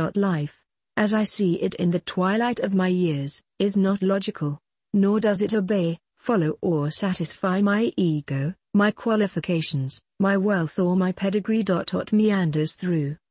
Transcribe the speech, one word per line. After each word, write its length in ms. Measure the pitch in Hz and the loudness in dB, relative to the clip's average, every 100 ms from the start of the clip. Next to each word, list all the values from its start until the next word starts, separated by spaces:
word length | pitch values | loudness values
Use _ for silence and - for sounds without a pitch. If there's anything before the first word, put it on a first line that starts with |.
| 160 202 | 0 0
Life, 480 | 196 165 147 - _ _ _ - | 0 0 -4 -10 _ _ _ -2
as 180 | 208 | 0
I 120 | 214 208 | 0 -2
see 300 | - 185 170 | 0 0 2
it 200 | 190 - | -2 0
in 160 | 175 | 0
the 80 | 175 | 0
twilight 640 | - - 185 220 240 233 | -4 -2 0 0 -2 -2
of 120 | 202 | 0
my 140 | 190 185 | 0 2
years, 560 | 180 175 143 139 - _ - | 2 0 -2 -4 -10 _ -2
is 160 | 202 196 | 0 2
not 260 | 190 202 | 2 2
logical, 560 | 190 196 202 - 147 147 _ _ - | 0 0 -2 -4 -4 -6 _ _ -2
nor 260 | 202 196 214 | 2 4 4
does 220 | 208 196 | 2 0
it 120 | 202 | 0
obey, 460 | 220 190 208 170 165 _ _ | 0 0 0 0 -4 _ _
follow 420 | - 220 156 - | -2 0 2 0
or 300 | 190 156 147 | -2 0 -2
satisfy 680 | - 196 185 160 - 190 185 | -2 -4 -2 -6 -4 -2 0
my 320 | 202 202 233 - | 2 2 0 0
ego, 580 | 175 151 - 139 143 - _ | 0 0 -4 -4 -4 -8 _
my 160 | 202 208 | 2 2
qualifications, 1120 | - 233 214 196 170 - 170 156 139 135 - _ - | 0 -2 0 0 -2 -2 -2 -2 -4 -4 -8 _ -2
my 160 | 196 196 | 0 2
wealth 420 | 202 190 160 - | 2 0 0 0
or 160 | 180 185 | 0 2
my 160 | 185 | 0
pedigree. 540 | 185 196 202 190 220 196 | 0 -2 -2 0 -2 2
What 460 | 175 - 180 - | 0 0 -4 0
meanders 580 | 214 214 196 165 151 156 | 2 4 2 2 0 -2
through, 460 | - 180 165 143 151 _ | -4 -2 0 -2 -6 _